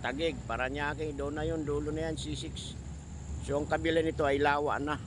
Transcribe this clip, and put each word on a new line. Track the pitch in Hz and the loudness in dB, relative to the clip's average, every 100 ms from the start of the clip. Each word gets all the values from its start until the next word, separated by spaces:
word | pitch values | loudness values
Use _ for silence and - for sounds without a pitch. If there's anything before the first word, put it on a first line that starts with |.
Taguig, | 127 131 165 127 | -2 0 0 0
Parañaque, | - 117 127 143 147 151 156 143 | -4 -2 0 0 -2 -2 -4 -2
doon | 139 | -4
na | 151 156 | -2 -2
yun, | 160 | -2
dulo | 147 147 151 | 0 -2 0
na | 156 160 | -2 -2
yan, | 156 | -2
C | 156 139 | -4 -4
six. | 160 - - - - - - - - - - | -6 -8 -8 -8 -8 -10 -10 -10 -8 -6 0
So, | 143 | 0
ang | 147 | 2
kabila | 156 165 165 | 2 4 4
nito | 160 151 143 | 4 2 4
ay | 139 | 6
Lawa | 143 147 147 110 | 6 6 2 0
na | 147 143 | 0 -2